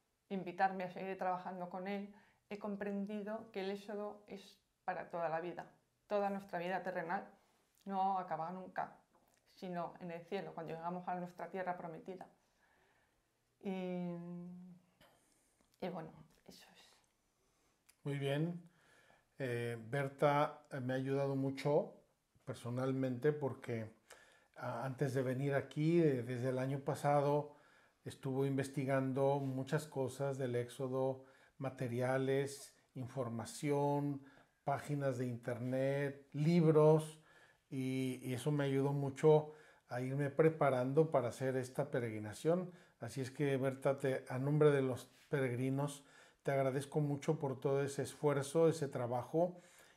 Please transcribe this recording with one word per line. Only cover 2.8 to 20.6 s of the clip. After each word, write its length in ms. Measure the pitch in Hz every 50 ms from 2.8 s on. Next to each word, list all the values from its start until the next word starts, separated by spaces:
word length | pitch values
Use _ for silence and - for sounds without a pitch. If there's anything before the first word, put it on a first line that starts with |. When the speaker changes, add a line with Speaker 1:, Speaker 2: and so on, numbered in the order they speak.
| 202 202 202 202 196 196 214 214 196 208 214 226 220 -
Speaker 1:
que 80 | - 202
el 120 | 190 196
éxodo 520 | 202 202 202 - 214 202 208 208 - - - -
es 340 | 196 196 - - - _ _ _ _ _ _
para 240 | - 185 - - -
toda 180 | - 170 170 156
la 140 | 156 165
vida. 280 | 170 175 165 - 160 - - _ _ _ _ _ _ _
Toda 220 | 208 202 202 196
nuestra 300 | 202 196 196 - - 175
vida 220 | 170 180 190 180 180
terrenal 460 | 190 180 180 165 165 185 208 - - - _ _ _ _ _ _ _ _ _ _
no 340 | 196 196 190 190 196 196 185
acaba 320 | 180 180 160 151 160 170
nunca, 440 | 185 185 185 185 - - - - - - _ _ _ _ _ _ _ _ _ _ _
sino 380 | - 196 185 180 175 170 - - -
en 120 | 180 175
el 100 | 165 170
cielo, 320 | 170 - 196 196 165 160 160
cuando 200 | 170 165 156 160
llegamos 320 | 165 165 175 180 180 180 185
a 60 | 180
nuestra 340 | 180 175 175 - - 175 170
tierra 280 | - 190 185 175 180 180
prometida. 480 | - 170 160 165 - - 185 180 - - _ _ _ _ _ _ _ _ _ _ _ _ _ _ _ _ _ _ _ _ _ _ _ _ _ _
Y, 560 | - 202 190 190 185 180 180 180 180 175 175 175 170 175 175 175 175 180 180 180 180 180 175 180 _ _ _ _ - - _ _ _ _ _ _ _ _ _ _ _ _ _ _
y 80 | - 185
bueno, 240 | 180 170 160 170 - - - - _ _ _ -
eso 180 | - - - -
es. 220 | - - - - - _ _ _ _ _ _ _ _ _ _ _ _ _ _ _ _ _ _ - _ _ _
Speaker 2:
Muy 120 | 147 139 139
bien. 460 | 139 139 139 147 160 175 175 175 - - _ _ _ _ - - _ _ - _ _ _ _ -
Eh, 400 | 139 123 120 117 120 120 117 117
Berta, 880 | 113 110 120 143 139 135 - - 151 147 143 143 151 151 - -